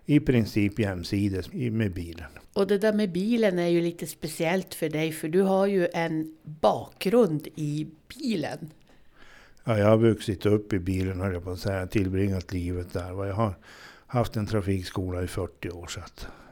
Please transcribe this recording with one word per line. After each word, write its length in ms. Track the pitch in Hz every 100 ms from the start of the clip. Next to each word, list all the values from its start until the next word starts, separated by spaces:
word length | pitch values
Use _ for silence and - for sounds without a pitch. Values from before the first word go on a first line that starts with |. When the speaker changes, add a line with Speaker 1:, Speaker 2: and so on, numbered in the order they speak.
| -
Speaker 1:
i 140 | 147
princip 600 | - 123 101 110 101 -
jämsides 760 | 98 90 85 101 101 92 -
i, 180 | 196 120
med 220 | 110 107
bilen. 360 | 87 85 82 - - -
Speaker 2:
Och 140 | - 196
det 100 | 202
där 160 | 220
med 180 | 208 208
bilen 480 | 170 208 240 214 180
är 80 | 175
ju 140 | 170
lite 260 | 170 165 165
speciellt 680 | - 151 156 165 190 185
för 160 | - 156
dig, 220 | 151 160
för 180 | 156 160
du 120 | 180
har 260 | 190 190 196
ju 200 | 196 175
en 420 | 175 165 156 156 -
bakgrund 1040 | - 151 214 143 - - 190 233 202 151 - -
i 320 | 151 147 151 - -
bilen. 640 | - 269 196 135 151 156 - _ - - - - - - -
Speaker 1:
Ja, 140 | - 107
jag 100 | 104
har 100 | 110
vuxit 480 | 113 104 - 92 101
upp 280 | 107 104
i 60 | 98
bilen, 420 | 90 92 92 92
höll 120 | 98
jag 100 | 87
på 80 | 92
att 80 | 90
säga, 280 | 104 95 90
tillbringat 640 | 113 92 95 101 95 -
livet 400 | 95 87 90 85
där. 320 | 92 90 95 98
Jag 80 |
har 200 | 98 110 90 - - - - -
haft 280 | 123 110 110
en 100 | 98
trafikskola 800 | 107 95 98 87 - 92 90
i 40 | 90
fyrtio 420 | - 87 - 90
år, 180 | 85 85
så 120 | -
att 280 | 85 - - - -